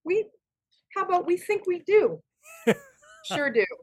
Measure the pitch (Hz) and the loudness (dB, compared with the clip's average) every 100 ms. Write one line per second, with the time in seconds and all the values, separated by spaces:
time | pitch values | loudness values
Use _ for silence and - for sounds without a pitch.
0 | 311 403 403 _ _ _ _ _ _ 392 | -4 -4 -4 _ _ _ _ _ _ -8
1 | 381 359 339 349 - 415 370 349 339 415 | -2 -2 0 -2 -2 -4 -2 -4 2 4
2 | 254 160 _ _ 622 659 640 571 554 _ | 4 -2 _ _ -20 -4 -2 -2 -6 _
3 | 605 640 640 - 285 226 196 247 | -20 -20 -8 -4 0 0 0 -4